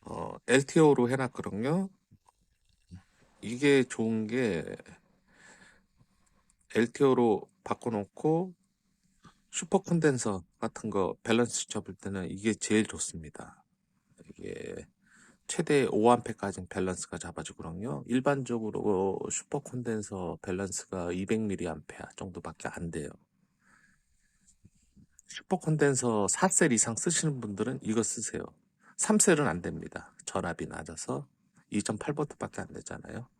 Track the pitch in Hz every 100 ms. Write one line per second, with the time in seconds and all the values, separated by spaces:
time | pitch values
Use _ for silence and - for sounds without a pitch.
0 | 107 107 87 90 - 131 139 170 156 135
1 | 120 131 127 - - 95 123 170 196 _
2 | _ _ _ _ _ _ _ _ _ 90
3 | _ _ _ _ 104 123 143 139 123 -
4 | 113 110 107 120 120 85 58 50 - -
5 | _ _ _ _ - - - _ _ _
6 | _ _ _ _ _ _ _ 113 117 -
7 | 139 123 120 101 - _ - - - 110
8 | 101 - 151 160 185 175 _ _ _ _
9 | _ _ - _ _ - - 196 - 170
10 | 156 131 110 95 - _ 113 - 110 98
11 | 90 - - 113 120 - - 110 95 95
12 | - 98 85 95 107 101 - 107 107 -
13 | - 85 78 - - - _ _ _ _
14 | _ _ - - 50 - - - - _
15 | _ - - _ - - 160 147 123 101
16 | 113 120 127 110 101 95 87 98 92 90
17 | - 92 85 80 80 - 82 85 113 143
18 | 127 123 131 139 127 120 107 - 104 95
19 | 95 - - - - 147 - 123 120 110
20 | 101 98 90 80 - 92 98 87 - 95
21 | 87 90 95 113 110 90 85 78 - -
22 | - - 95 87 82 82 - - 85 80
23 | 73 - _ _ _ _ _ _ _ _
24 | _ _ _ _ _ _ - _ _ _
25 | - - _ - - 185 - 151 143 131
26 | 123 110 98 - 190 - 165 113 117 113
27 | - 165 160 135 113 98 107 135 104 110
28 | 110 - 107 78 - _ _ _ _ -
29 | - 214 - 156 135 87 90 80 - -
30 | - _ - 95 87 80 78 78 80 82
31 | - 135 143 _ _ _ _ 104 - 107
32 | - 147 147 - 113 - - - - -
33 | - - 120 _